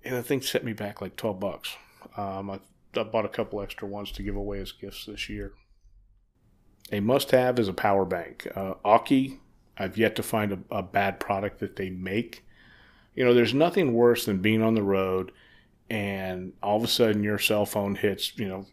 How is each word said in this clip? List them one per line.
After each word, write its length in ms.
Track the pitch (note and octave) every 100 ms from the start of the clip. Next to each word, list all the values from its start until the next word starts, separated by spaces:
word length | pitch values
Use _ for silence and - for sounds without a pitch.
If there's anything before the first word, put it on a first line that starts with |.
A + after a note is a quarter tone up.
And 100 | -
the 80 | B2
thing 200 | A#2 C3+
set 220 | - B2+
me 100 | B2
back, 260 | G#2+ G#2 -
like, 160 | F#2+ -
twelve 240 | A2+ F#2+
bucks. 340 | G2 D2 - - - _ -
Um, 360 | - G2 G2 G2
I, 100 | G2 - _ _
I 100 | A#2+
bought 200 | A2 A2+
a 60 | G#2
couple 320 | - G#2+ G2+
extra 260 | G2 - G2+
ones 240 | G2+ G2+
to 100 | -
give 140 | G2+ G2+
away 240 | G2+ G2
as 100 | F#2+
gifts 360 | - G2 - -
this 240 | G#2 -
year. 240 | G#2+ G2 - _ _ - - _ _ _ _ _ _ _ _ -
A 100 | G#2
must-have 580 | G#2+ C#3 - B2+ B2+ A#2+
is 100 | G2
a 40 |
power 320 | F2+ G#2+ G2
bank. 420 | F2+ F2+ D#2+ - -
Uh, 200 | F#2+ F#2+ -
Aukey, 540 | G2+ A#2 - C3+ C3+ C3+ _ _ _ -
I've 180 | F#2+ G2
yet 180 | A2 -
to 60 |
find 300 | - A2 G#2
a, 60 | F#2+ -
a 120 | G#2+
bad 380 | F2+ G2+ G2 F#2+
product 400 | - G2 G2+ -
that 160 | G2 -
they 120 | F#2+
make. 560 | F#2 F#2 G#2 A#2 - - - - - - _ _
You 100 | -
know, 80 | B2+
there's 220 | B2 A2
nothing 400 | C#3 E3 G3 C#3+
worse 320 | A#2 A#2+ A#2 -
than 160 | F#2+
being 200 | G#2+ A2
on 120 | A2
the 80 | A2
road 500 | G2+ F#2+ F#2+ F#2 F#2 - - - _ _ _
and 640 | A2 G2+ G2 F#2 F#2 F#2 -
all 160 | G2+ G#2+
of 60 |
a 40 | A#2+
sudden 340 | - A2+ G#2
your 160 | G#2 G2+
cell 280 | - G#2 G2+
phone 300 | G#2+ G2+ G2
hits, 420 | G#2 F#2+ - -
you 100 | G2+
know, 160 | F#2+ F#2+